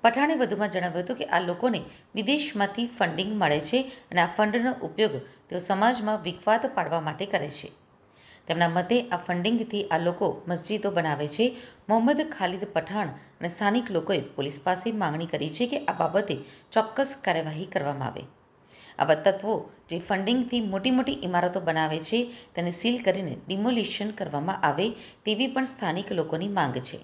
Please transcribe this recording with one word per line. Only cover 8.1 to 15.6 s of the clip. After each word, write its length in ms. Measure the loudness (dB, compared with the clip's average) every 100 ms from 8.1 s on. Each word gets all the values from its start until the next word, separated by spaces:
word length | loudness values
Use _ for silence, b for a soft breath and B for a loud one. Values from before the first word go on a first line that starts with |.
| B B B -4
તેમના 220 | 2 4
મતે 320 | 2 2 2
આ 160 | 2 -6
ફંડિંગથી 680 | -2 0 2 0 0 -4
આ 140 | 0 2
લોકો 440 | 2 2 -2 -2 -4
મસ્જિદો 440 | -4 -2 -2 0
બનાવે 360 | 0 0 0 -2
છે. 300 | 2 0 0 B B 2
મોહમ્મદ 320 | 4 4 2 0 -2
ખાલિદ 300 | -2 -2 -2
પઠાણ 340 | -4 -2 -4 -4
અને 400 | -6 -18 _ -8
સ્થાનિક 440 | 0 2 2 2
લોકોએ 300 | -2 2 0
પોલીસ 400 | 0 -4 -4 -2
પાસે 280 | 0 0 0
માંગણી 340 | 0 0 0 -2
કરી 240 | -2 -2
છે 180 | -2